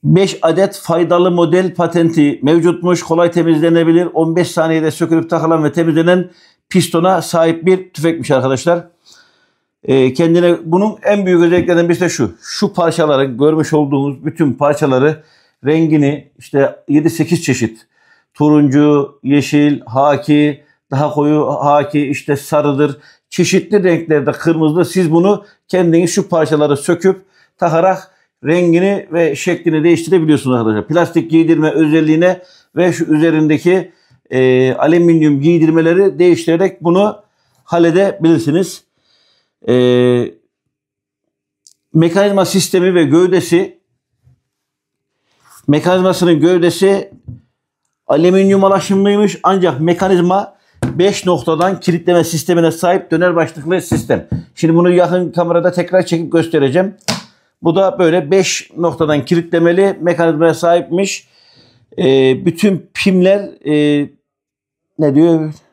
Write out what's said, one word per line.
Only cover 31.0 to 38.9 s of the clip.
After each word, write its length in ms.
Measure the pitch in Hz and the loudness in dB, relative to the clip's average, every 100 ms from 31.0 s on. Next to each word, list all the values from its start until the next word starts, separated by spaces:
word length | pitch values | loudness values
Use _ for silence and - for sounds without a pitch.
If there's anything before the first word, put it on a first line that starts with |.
| 165 165 139 | 0 -2 0
giydirme 400 | 160 160 160 156 | 0 2 2 0
özelliğine 720 | 156 156 160 156 156 180 180 - _ _ 135 | 0 0 2 2 2 2 0 -8 _ _ -2
ve 180 | 180 | -2
şu 120 | 160 160 | 0 -2
üzerindeki, 840 | 151 165 156 156 151 170 185 180 _ _ _ _ | 2 2 2 0 0 0 0 -2 _ _ _ _
e, 440 | 127 131 127 131 | 0 2 4 2
alüminyum 680 | - 147 170 170 165 151 143 | 0 0 2 4 2 2 2
giydirmeleri 800 | 151 170 156 160 160 175 196 143 | 2 2 2 2 2 2 0 2
değiştirerek 640 | 175 170 170 170 190 190 | 2 2 0 0 0 -2
bunu 380 | 165 180 208 - _ _ _ _ | -2 0 0 -4 _ _ _ _
halledebilirsiniz. 1200 | - 170 170 170 196 - 160 165 165 160 180 - _ | -4 0 2 2 0 0 0 2 0 -2 -2 -8 _